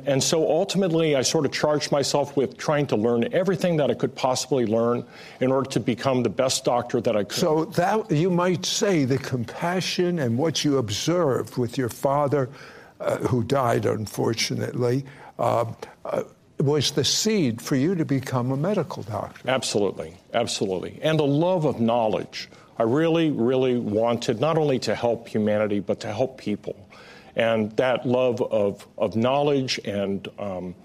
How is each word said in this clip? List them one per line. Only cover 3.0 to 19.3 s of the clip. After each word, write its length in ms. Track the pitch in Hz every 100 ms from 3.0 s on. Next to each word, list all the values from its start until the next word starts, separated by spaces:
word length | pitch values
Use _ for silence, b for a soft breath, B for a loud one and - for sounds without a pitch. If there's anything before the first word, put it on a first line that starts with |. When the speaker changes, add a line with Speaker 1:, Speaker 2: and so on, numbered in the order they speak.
| 117 120 113
Speaker 1:
everything 440 | 160 185 185 180 160
that 120 | 127
I 40 |
could 200 | 113 131
possibly 500 | - 127 127 - 139
learn 400 | 110 113 117 120 - B B B
in 100 | 131
order 180 | 135 127
to 100 | 139
become 420 | 113 113 139 127
the 80 | 117
best 340 | 90 131 -
doctor 360 | - 120 117 123
that 160 | 120 104
I 80 |
could. 160 | 101 -
Speaker 2:
So 240 | 180 156
that, 440 | 165 - 180 214 208
you 220 | 147 185
might 340 | 175 180 170
say, 400 | - - 202 170
the 140 | 131 135
compassion 1040 | - 127 113 - 170 185 - - 175 175
and 180 | 123 117
what 260 | 165 -
you 140 | 151 139
observed 800 | 107 101 - 175 156 117 110 -
with 200 | 117 -
your 120 | 120
father, 600 | - 139 139 143 139 127 B B B B B
uh, 160 | - 127
who 260 | - 123
died, 440 | 110 139 120 123 110
unfortunately, 1200 | 107 104 - 117 113 - 120 120 123 123 131 143 B B -
uh, 240 | 117 113 117 110 B -
uh, 180 | - - - - _ -
was 320 | 139 151 -
the 100 | -
seed 580 | 131 - 214 214 135 110
for 140 | -
you 220 | 139 151 185
to 80 |
become 480 | 139 139 - 127 123
a 40 | 135
medical 460 | 170 202 143 -
doctor. 480 | 104 110 -